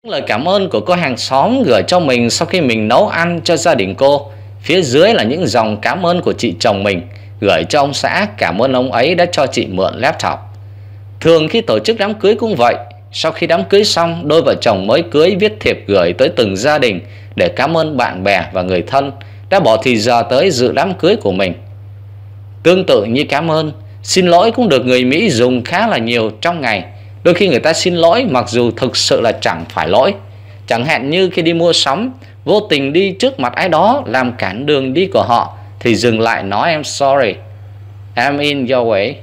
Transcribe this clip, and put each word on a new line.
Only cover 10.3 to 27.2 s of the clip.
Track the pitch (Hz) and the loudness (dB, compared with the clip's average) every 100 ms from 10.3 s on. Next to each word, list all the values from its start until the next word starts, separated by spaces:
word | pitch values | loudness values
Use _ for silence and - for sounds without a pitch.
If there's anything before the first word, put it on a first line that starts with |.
| - - - - - - - - - | -4 -12 -20 -20 -20 -20 -18 -18 -2
Thường | 160 165 156 | 2 4 2
khi | 233 | -2
tổ | 226 110 | 0 0
chức | 214 226 | 0 -2
đám | 202 | -2
cưới | 208 190 | 0 0
cũng | 220 226 | 2 -2
vậy. | 185 120 - - - - | 2 2 2 -8 -18 -14
Sau | - 160 | -4 -4
khi | 160 165 | -2 0
đám | 170 | 0
cưới | 185 202 | 2 2
xong, | 214 - 170 170 147 | 4 0 0 -2 2
đôi | 160 | 2
vợ | 139 98 | 2 2
chồng | 120 101 101 | 2 0 2
mới | 143 165 | 0 2
cưới | 147 170 196 | 2 2 2
viết | 208 - | -2 0
thiệp | 127 101 - | -2 -2 0
gửi | 95 87 | 2 2
tới | 90 139 | 2 0
từng | 170 110 | 2 0
gia | 95 131 151 | 0 0 2
đình | 127 90 - - - | 0 -2 -8 -20 -10
để | - 87 | -2 0
cảm | - 139 165 | 0 0 0
ơn | 156 139 | 0 0
bạn | 107 92 | -2 -2
bè | 95 95 76 | 0 0 -2
và | 92 | -4
người | 92 92 | 0 -2
thân | 85 135 139 - - - - | 0 -2 -2 -8 -18 -18 0
đã | 196 | 2
bỏ | 131 110 | 4 2
thì | 131 117 | 2 2
giờ | 113 120 110 | 2 0 2
tới | 123 185 | 2 2
dự | 123 120 | 2 0
đám | 78 180 | 0 -2
cưới | 180 160 | 0 0
của | 220 101 | 2 0
mình. | 95 95 85 - - - - - - - - - - | 0 -2 -4 -14 -18 -18 -18 -18 -18 -18 -18 -18 0
Tương | 160 185 | 2 2
tự | 180 123 | 4 2
như | 104 123 143 | 2 -2 0
cảm | 143 165 | -2 0
ơn, | 156 156 - - - | 0 -2 -8 -18 -16
xin | - 185 180 | -2 2 4
lỗi | 170 226 | 4 4
cũng | 233 240 | 2 2
được | 131 | 2
người | 123 127 | 4 2
Mỹ | 127 151 220 | 2 2 2
dùng | 117 123 127 | 2 2 0
khá | - 175 226 | -2 -2 0
là | 147 | 0
nhiều | 113 120 110 - | 0 0 -2 -2
trong | 165 175 | -4 -2
ngày. | 123 101 85 - - - | -2 -4 -6 -18 -20 0